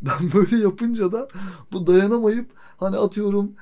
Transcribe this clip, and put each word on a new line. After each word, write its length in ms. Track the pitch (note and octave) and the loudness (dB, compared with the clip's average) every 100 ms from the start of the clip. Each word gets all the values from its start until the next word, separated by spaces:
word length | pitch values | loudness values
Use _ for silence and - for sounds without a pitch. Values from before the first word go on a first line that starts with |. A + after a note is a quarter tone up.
Ben 300 | C#3 F3 F3+ | -6 -4 0
böyle 220 | F3+ G3 A#3 | 2 2 2
yapınca 560 | G#3 G3 A#3 A3+ F#3 | 0 0 -4 -2 -2
da 160 | A3 C4+ F#3 G3 E3+ - | -4 -8 -10 -12 -12 -10
bu 140 | F#3 E3+ | -6 4
dayanamayıp, 640 | F3+ G3+ A#3 A3 A3+ - - - - | 4 4 2 0 0 -4 -14 -20 -8
hani, 200 | F#3+ F#3+ | -4 0
atıyorum, 560 | G#3 G#3 G#3 G3+ G3+ - | -2 0 -2 0 -2 -6